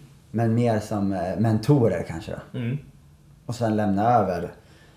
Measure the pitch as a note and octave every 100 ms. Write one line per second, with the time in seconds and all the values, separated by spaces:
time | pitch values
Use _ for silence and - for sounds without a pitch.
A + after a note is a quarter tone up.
0 | - - - G#2+ A2+ A2+ A#2+ G#2+ - G#2+
1 | G2 F#2+ F2 F2+ A#2 A2 B2+ D3 A2+ F2
2 | E2 E2 - - - B2+ A#2 D3 - -
3 | - - - - - A#2 A2+ G#2+ G#2 G2
4 | A2+ A#2+ G2 E2+ F2 - - - -